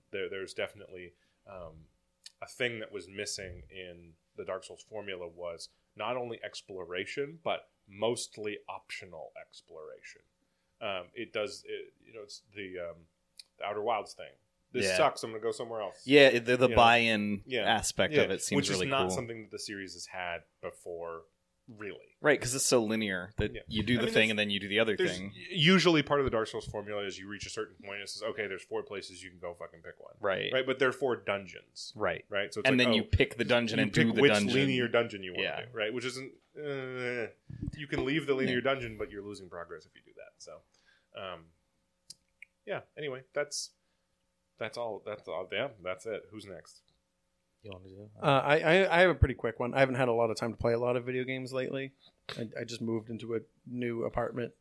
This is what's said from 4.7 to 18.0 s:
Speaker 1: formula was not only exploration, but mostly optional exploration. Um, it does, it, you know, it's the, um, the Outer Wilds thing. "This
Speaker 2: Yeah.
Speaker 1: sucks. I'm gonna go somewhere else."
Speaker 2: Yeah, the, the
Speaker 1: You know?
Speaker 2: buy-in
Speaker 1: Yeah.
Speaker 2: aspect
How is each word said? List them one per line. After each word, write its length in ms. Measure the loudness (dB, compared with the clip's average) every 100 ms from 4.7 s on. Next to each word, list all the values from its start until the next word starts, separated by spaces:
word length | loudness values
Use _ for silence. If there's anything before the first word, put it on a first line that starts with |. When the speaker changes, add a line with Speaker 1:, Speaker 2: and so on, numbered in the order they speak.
| -20 -14
Speaker 1:
formula 400 | -12 -10 -10 -10
was 400 | -10 -10 -10 -14 _ _
not 220 | -8 -6 -4
only 240 | -6 -8
exploration, 960 | -10 -12 -14 -12 -8 -6 -6 -6 -8 -6
but 240 | -4 -4 -6 _ _
mostly 720 | -2 0 0 -6 -8 -8 -8 -10
optional 640 | -14 -12 -14 -14 -14 -14 -16
exploration. 840 | -18 -20 _ -16 -16 -16 -18 -20 _ _ _ _ _ _
Um, 280 | -6 -6 -8
it 200 | -10 -8
does, 280 | -4 -4 -6 -12
it, 240 | -12 -12 _ _
you 80 |
know, 80 | -18
it's 180 | -16 -18 _
the, 240 | -14 -10 -10
um, 180 | -10 -12 -20 _ _ _ -20 _
the 80 | -6
Outer 160 | -4
Wilds 320 | -2 -2 -4
thing. 180 | -14 -18 -18 _ _ _
"This 120 | -2 0
Speaker 2:
Yeah. 100 | 4
Speaker 1:
sucks. 260 | 2 2
I'm 80 | -8
gonna 120 | -4
go 100 | -4
somewhere 280 | -4 -6 -6
else." 220 | -8 -8
Speaker 2:
Yeah, 340 | 6 10 10 8
the, 180 | 4 4
the 80 |
Speaker 1:
You 40 | 6
know? 60 | 10
Speaker 2:
buy-in 680 | 10 10 6 2 2 -2 -4
Speaker 1:
Yeah. 160 | -2
Speaker 2:
aspect 500 | 2 2 0 0